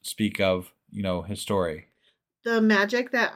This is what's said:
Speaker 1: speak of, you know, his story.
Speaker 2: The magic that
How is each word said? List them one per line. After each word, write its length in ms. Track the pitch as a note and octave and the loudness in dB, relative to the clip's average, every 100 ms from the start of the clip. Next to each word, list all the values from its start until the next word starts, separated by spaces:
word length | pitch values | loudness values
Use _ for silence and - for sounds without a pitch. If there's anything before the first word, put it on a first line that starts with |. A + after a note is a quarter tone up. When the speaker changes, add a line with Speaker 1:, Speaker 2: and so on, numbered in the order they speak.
Speaker 1:
speak 380 | - - G#2+ G2 | -12 -4 -2 2
of, 340 | F#2+ F#2 F2+ _ _ | 2 2 -2 _ _
you 140 | G#2 | -6
know, 180 | G2 F2+ | -4 -4
his 180 | E2+ G2 | -6 -10
story. 460 | - G2+ E2+ D#2 - _ _ _ _ _ | -4 -2 -2 -4 -12 _ _ _ _ _
Speaker 2:
The 160 | A#3 A3+ | -2 2
magic 520 | A3 G#3 G3+ A#3+ B3 | 4 4 2 0 0
that 220 | B3 G#3+ | 0 -2